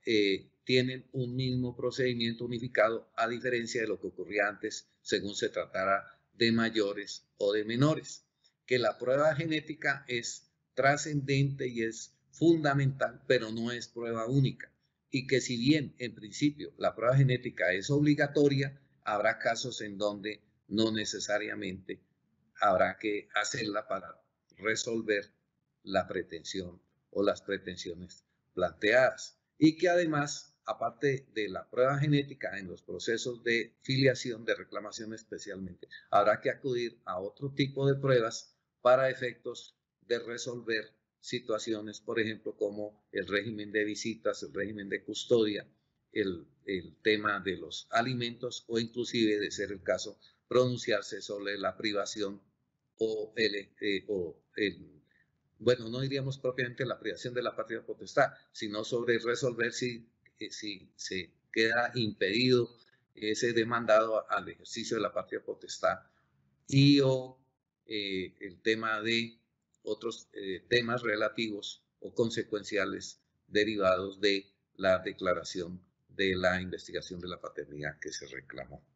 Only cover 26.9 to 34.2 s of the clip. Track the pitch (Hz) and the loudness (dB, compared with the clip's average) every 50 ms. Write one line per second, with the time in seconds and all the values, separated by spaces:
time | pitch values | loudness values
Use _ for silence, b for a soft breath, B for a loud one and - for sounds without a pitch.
26.9 | _ _ _ _ - 101 101 101 90 - - - 98 95 - 92 90 - - 92 | _ _ _ _ -2 2 2 2 2 0 -2 -4 -4 -4 -4 -10 -10 -8 -8 -10
27.9 | 85 85 90 90 - - _ _ _ _ _ _ _ 90 90 87 90 - - 104 | -10 -10 -12 -16 -16 -20 _ _ _ _ _ _ _ -2 -2 -2 0 0 2 4
28.9 | 113 127 131 117 - - - - _ _ _ _ _ _ 151 160 156 - 185 180 | 6 6 6 4 2 -2 -14 -16 _ _ _ _ _ _ 6 6 6 6 2 4
29.9 | 175 180 175 160 156 143 143 147 - - - - _ _ _ - 110 - 117 117 | 4 4 4 2 0 0 -2 -2 -4 -10 -12 -18 _ _ _ -8 -4 -2 -4 -4
30.9 | 117 - 147 143 131 131 - _ _ 110 104 95 92 87 - _ - 117 127 135 | -4 0 0 0 0 0 -6 _ _ -4 -4 -4 -4 -8 -10 _ 2 2 4 4
31.9 | 143 143 143 151 147 143 143 143 131 - - 90 92 101 95 90 87 - _ - | 4 2 2 4 4 4 2 0 -8 -8 -8 -8 -6 -8 -10 -10 -12 -14 _ -10
32.9 | 92 87 - - 117 113 - 127 120 117 - 117 117 117 - - _ _ _ - | -10 -6 -2 -2 -2 -2 -2 -6 -8 -4 -2 0 0 0 0 -2 _ _ _ -2
33.9 | 135 131 135 135 123 - | 0 4 4 4 4 2